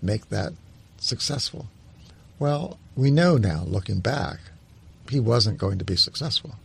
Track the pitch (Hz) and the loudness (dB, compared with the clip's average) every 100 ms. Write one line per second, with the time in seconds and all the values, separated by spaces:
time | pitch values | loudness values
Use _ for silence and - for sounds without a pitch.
0 | 90 107 - 101 - - - - - - | -2 -2 -2 -4 -4 -8 -20 -20 -20 -8
1 | - - - 139 - - - - - - | -6 -4 -4 -4 -4 -8 -14 -18 -20 -20
2 | - - - - 143 147 170 - - 127 | -20 -20 -18 -2 0 0 -4 -10 -10 2
3 | 135 147 175 143 98 78 87 98 - 98 | 4 6 6 6 4 0 -2 -4 -2 -2
4 | 110 139 71 - - - - - - - | 0 -2 -4 -8 -16 -20 -20 -20 -20 -20
5 | - 139 113 120 110 101 98 95 - 90 | -4 0 2 4 2 0 -2 -2 -2 0
6 | - - 156 - 143 110 | 0 -2 -4 -4 -6 -16